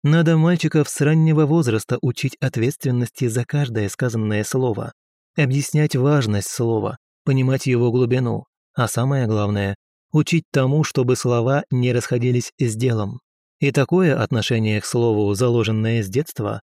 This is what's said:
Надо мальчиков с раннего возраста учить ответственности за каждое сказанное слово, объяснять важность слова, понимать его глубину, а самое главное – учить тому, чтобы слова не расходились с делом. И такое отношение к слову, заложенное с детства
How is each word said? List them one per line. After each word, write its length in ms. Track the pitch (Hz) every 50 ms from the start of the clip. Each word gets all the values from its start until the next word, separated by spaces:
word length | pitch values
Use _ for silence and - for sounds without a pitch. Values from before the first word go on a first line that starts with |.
Надо 340 | - 143 156 170 165 160 165
мальчиков 520 | 156 156 170 180 170 - 151 - 156 143 -
с 120 | - -
раннего 460 | 143 147 156 160 160 160 156 151 156
возраста 520 | 139 156 170 151 123 107 110 - - 123 -
учить 340 | - 131 120 - - 131 - _
ответственности 840 | - 131 - 117 110 127 143 - - 135 123 123 120 - _ - 139
за 180 | 120 110 123 120
каждое 440 | - - 147 143 123 113 110 104 98
сказанное 560 | - - 131 123 110 113 107 107 107 104 104
слово, 480 | - - 127 127 123 104 - - - - _ _ _ _ _ _ _ _
объяснять 600 | - 147 127 131 143 139 - - 151 151 151 -
важность 520 | 131 127 143 151 143 123 107 104 101 95 -
слова, 500 | - - 120 117 113 110 104 - 139 - _ _ _ _ _
понимать 420 | 151 135 135 131 131 131 131 -
его 240 | 135 123 117 120 120
глубину, 540 | 113 127 127 117 127 127 127 117 110 - - _ _ _ _ _ _
а 140 | - 120 117
самое 380 | - 117 120 135 139 135 123
главное – 500 | 107 107 104 104 104 104 101 98 98 101 _ _ _ _ _ _ _
учить 320 | - 151 151 - 175 165 - _
тому, 320 | - 143 131 131 139 156 151
чтобы 320 | - - 135 131 123 127
слова 480 | - - 123 120 120 113 127 135 143 - _
не 220 | 131 123 123 127
расходились 600 | 117 123 - - 127 123 120 127 123 123 117 - _ -
с 180 | 139 117 107
делом. 440 | 110 123 127 117 110 104 98 120 123 _ _ _ _ _ _ _ _
И 140 | 147 143
такое 500 | - 147 131 - 175 185 185 160 135 127
отношение 600 | 110 - 135 117 107 - 120 113 110 107 107 107
к 20 | -
слову, 480 | - - 120 117 117 110 104 107 101
заложенное 680 | 104 98 123 123 117 117 110 110 110 110 110 113 117 117
с 60 | 104 95
детства 520 | 95 127 156 - - - 107 104 110 104 _ _